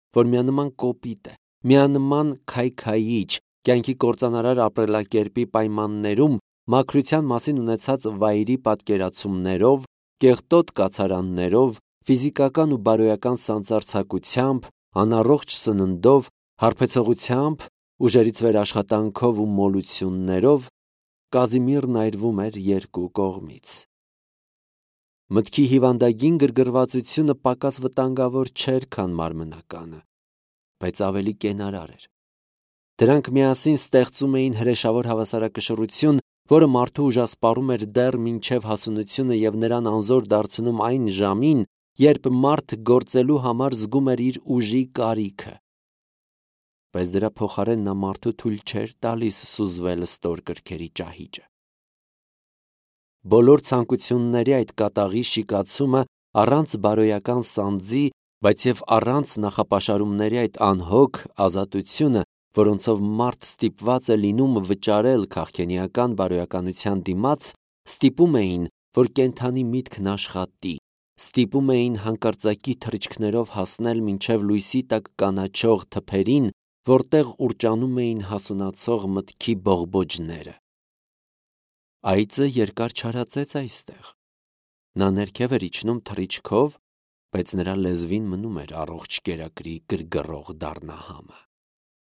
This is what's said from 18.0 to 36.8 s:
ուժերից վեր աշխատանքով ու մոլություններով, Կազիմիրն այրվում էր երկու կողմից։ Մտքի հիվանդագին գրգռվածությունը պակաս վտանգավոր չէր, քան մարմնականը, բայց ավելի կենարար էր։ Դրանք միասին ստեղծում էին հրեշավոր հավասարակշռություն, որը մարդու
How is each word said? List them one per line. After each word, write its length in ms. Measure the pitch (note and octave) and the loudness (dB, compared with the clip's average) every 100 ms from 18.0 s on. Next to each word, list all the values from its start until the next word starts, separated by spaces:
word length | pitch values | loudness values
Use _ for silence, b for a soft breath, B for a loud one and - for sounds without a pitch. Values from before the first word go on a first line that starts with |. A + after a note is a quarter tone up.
ուժերից 400 | B2 A#2 A2+ G#2+ | 4 6 4 2
վեր 180 | A2+ G#2+ | 2 2
աշխատանքով 880 | G#2 A2 G2+ G#2+ G#2+ G2 A#2+ G#2+ | 2 -2 0 0 -2 0 0 0
ու 80 | G#2+ | 0
մոլություններով, 1200 | G2+ G2 G2 F2+ - F#2+ F#2 F#2 F#2 A#2 D3 B2 _ _ _ _ _ _ | 2 2 0 -4 -6 -4 -4 -2 2 4 2 0 _ _ _ _ _ _
Կազիմիրն 640 | C3 B2 B2 B2+ C#3+ C3+ A#2+ | 0 2 2 0 0 0 0
այրվում 400 | A2 G2 A#2 G#2 | -2 -2 -2 -2
էր 140 | G#2+ G#2+ | -4 -4
երկու 520 | F#2+ G2 - F2+ F2+ | -2 -2 -2 -8 -6
կողմից։ 640 | - G2 F#2+ D#2+ - - - - _ _ _ _ _ _ _ _ _ _ _ _ _ _ | -2 -4 -4 -14 -16 -12 -12 -14 _ _ _ _ _ _ _ _ _ _ _ _ _ _
Մտքի 320 | F#2+ G#2+ - | -2 0 0
հիվանդագին 720 | C#3 C3 B2+ B2 A#2+ A2 C#3+ E3 | 2 4 4 4 2 2 0 2
գրգռվածությունը 960 | C#3 A#2 B2+ B2 B2+ B2+ A#2 - D3+ | 2 2 2 2 0 -2 -4 -2 0
պակաս 420 | C3+ C3 B2+ C#3 C3 | 0 -2 -2 -4 -4
վտանգավոր 680 | C3 - C3 C3 B2+ C3 B2+ | -4 -2 -2 0 -2 -2 -4
չէր, 360 | - - C3 B2+ | -4 -2 -2 -4
քան 240 | - F#2+ | -6 -4
մարմնականը, 880 | E2 E2 D#2+ D#2+ D#2+ _ F2 E2 D#2 _ _ _ _ _ _ _ _ | -4 -6 -6 -10 -14 _ -16 -16 -18 _ _ _ _ _ _ _ _
բայց 220 | F#2 - | -8 -2
ավելի 320 | G2 G2 G2 | -2 -2 -4
կենարար 560 | G2+ G#2 G2+ G2+ G2 D#2+ | -4 -4 -4 -6 -8 -14
էր։ 140 | - - _ _ _ _ _ _ _ _ _ | -20 -20 _ _ _ _ _ _ _ _ _
Դրանք 300 | A#2 D3 C3+ | 4 4 2
միասին 480 | C3 C3+ C3 D#3 D3 | 2 2 2 2 0
ստեղծում 640 | - C3 B2 - C#3 C3 | 4 2 2 -2 -2 0
էին 180 | C3 A2 | 0 0
հրեշավոր 520 | A#2+ A2+ A#2 A#2 A#2+ | 0 0 0 0 0
հավասարակշռություն, 1120 | A2+ A2 A2+ A2 G#2 - A2 A2 - D3+ C#3+ - _ | -2 -2 -2 -4 -4 -6 -4 -4 0 2 2 0 _
որը 240 | _ D3+ D#3+ | _ 6 6
մարդու 400 | B2 | 4